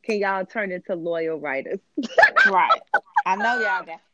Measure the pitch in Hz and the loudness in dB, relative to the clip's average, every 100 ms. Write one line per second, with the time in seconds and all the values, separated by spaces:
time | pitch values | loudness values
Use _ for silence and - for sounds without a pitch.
0 | - 214 196 196 190 233 202 180 - 180 | -4 -2 -2 -2 -4 -6 -6 -8 -8 -6
1 | 170 170 160 156 143 135 - 196 _ - | -4 -4 -4 -6 -6 -6 -6 -10 _ -10
2 | 233 - 784 - - 370 320 - - - | -2 4 4 6 4 4 4 2 0 -4
3 | _ - 180 196 220 240 214 185 165 165 | _ -2 0 0 0 0 -2 -4 -6 -18
4 | _ | _